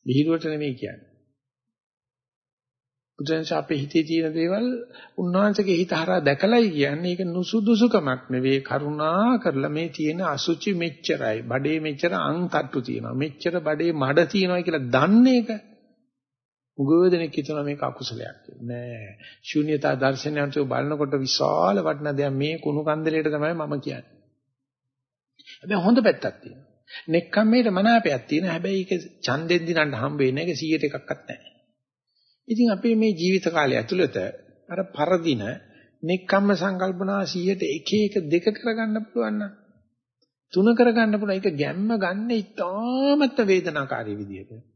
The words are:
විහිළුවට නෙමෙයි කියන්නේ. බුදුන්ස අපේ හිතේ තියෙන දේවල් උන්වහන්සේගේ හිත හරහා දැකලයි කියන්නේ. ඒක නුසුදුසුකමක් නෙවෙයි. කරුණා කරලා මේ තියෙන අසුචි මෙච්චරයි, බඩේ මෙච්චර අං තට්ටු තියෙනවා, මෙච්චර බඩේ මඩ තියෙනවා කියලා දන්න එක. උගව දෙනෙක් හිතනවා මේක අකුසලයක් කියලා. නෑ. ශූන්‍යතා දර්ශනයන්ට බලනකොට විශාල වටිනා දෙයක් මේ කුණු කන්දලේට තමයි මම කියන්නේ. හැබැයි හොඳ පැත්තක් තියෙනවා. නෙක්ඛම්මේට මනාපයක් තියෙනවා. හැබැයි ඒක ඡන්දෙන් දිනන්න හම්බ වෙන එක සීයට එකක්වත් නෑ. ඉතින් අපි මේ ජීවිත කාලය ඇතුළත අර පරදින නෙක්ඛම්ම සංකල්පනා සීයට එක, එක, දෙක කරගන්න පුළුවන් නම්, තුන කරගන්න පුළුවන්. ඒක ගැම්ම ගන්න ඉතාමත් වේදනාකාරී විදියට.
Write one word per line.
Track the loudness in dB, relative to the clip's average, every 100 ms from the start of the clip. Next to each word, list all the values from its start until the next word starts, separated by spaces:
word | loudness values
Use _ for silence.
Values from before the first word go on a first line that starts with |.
විහිළුවට | 0 2 2 0 -2
නෙමෙයි | -4 -6 -6
කියන්නේ. | -12 -14 _ _ _ _ _ _ _ _ _ _ _ _ _ _ _ _ _ _ _ _ _ _
බුදුන්ස | -4 -4 -2
අපේ | -4 -2 -4
හිතේ | 0 0
තියෙන | 0 0 0
දේවල් | -2 -2 0 -2 -4 -10 -20 -14 -6
උන්වහන්සේගේ | -2 2 2 2 2 2
හිත | 2
හරහා | -2 0 2
දැකලයි | 2 2 4 4 4
කියන්නේ. | 2 0 0 -4
ඒක | -2
නුසුදුසුකමක් | -4 -4 -2 0 2 4 6 4 0 -4 -4
නෙවෙයි. | -2 2 0
කරුණා | 0 -4 -4 -2 0 2 2 2
කරලා | 0 -2 -2
මේ | -4 -6
තියෙන | -4 -4 -2
අසුචි | -4 -2 -2 -2 -2
මෙච්චරයි, | -2 -4 -6 -4 -2 -2 -4
බඩේ | -4 -4 -2 -2
මෙච්චර | -4 -2 -2 0
අං | -2 -2
තට්ටු | -2 -2 -2 -6
තියෙනවා, | -6 -8 -6 -4
මෙච්චර | -6 -4 -4 -2
බඩේ | -2 0 0
මඩ | 0 2 4 4
තියෙනවා | 2 0 0
කියලා | 0 -2 2
දන්න | 2 6 6 8
එක. | 4 0 -8 _ _ _ _ _ _ _ _ _ _ _ -4
උගව | 2 4 4
දෙනෙක් | 2 0
හිතනවා | -4 -4 -6
මේක | -4 -4
අකුසලයක් | -6 -6 -12 -10 -12 -16
කියලා. | -20 -14 -10
නෑ. | -10 -10 -12 -16 -20 -20 -20
ශූන්‍යතා | -4 -2 0 0 0 0
දර්ශනයන්ට | 0 -2 -4 -4 -2 -2 -2
බලනකොට | -2 -2 -2 -2 -2
විශාල | -2 0 0 2 2 2
වටිනා | 0 -2 -4 -2
දෙයක් | -2
මේ | 0 -2 -4
කුණු | -4 -2
කන්දලේට | -2 -2 0 0 0
තමයි | 0 -2 -2
මම | -4 -4
කියන්නේ. | -6 -10 -14 _ _ _ _ _ _ _ _ _ _ _ _ _ -20
හැබැයි | -18 -4 0
හොඳ | 4 6
පැත්තක් | 6 2 -4 -8
තියෙනවා. | -20 -20 _ _ _ -16 0
නෙක්ඛම්මේට | 0 2 2 4 4 4
මනාපයක් | 2 4 4 4 -2
තියෙනවා. | -2 -2 0
හැබැයි | -4 -2 -4
ඒක | -2 -4 -6 _
ඡන්දෙන් | -4 -4 0 0
දිනන්න | 0 0 0 -2
හම්බ | -4 0
වෙන | 0 0
එක | -4
සීයට | -4 -2 0 0
එකක්වත් | -4 -10 -10
නෑ. | -10 -18 -18 _ _ _ _ _ _ _ _ _ -4
ඉතින් | 2 2
අපි | 4 2
මේ | 4 2
ජීවිත | 2 2 2 2
කාලය | 2 2 0
ඇතුළත | 0 0 0 0 -6 -8 _ _ -10
අර | -6 -6
පරදින | -2 2 2 2 -2 -2 -8 -16 -20 _ _
නෙක්ඛම්ම | -4 -4 2 2 4
සංකල්පනා | 2 0 -2 -4 -2 -2 -2 -2
සීයට | -2 -2 -2
එක, | -2 -4 -2
එක, | 0 2 0
දෙක | 0 0 0
කරගන්න | -2 -4 -2 -2 -4
පුළුවන් | -4 -4 -2 -2
නම්, | -6 -12 _ _ _ _ _ _ _ _ _
තුන | 2 4
කරගන්න | 6 4 6 2
පුළුවන්. | 2 0 -2
ඒක | -2
ගැම්ම | -2 -2 -2 -2
ගන්න | 0 -2 -2 -2
ඉතාමත් | -2 -4 -6 -6 -4 -4 0 2 4 2 2
වේදනාකාරී | 2 2 2 -4 -4 -4 -6 -8
විදියට. | -8 -12 -16 -20 _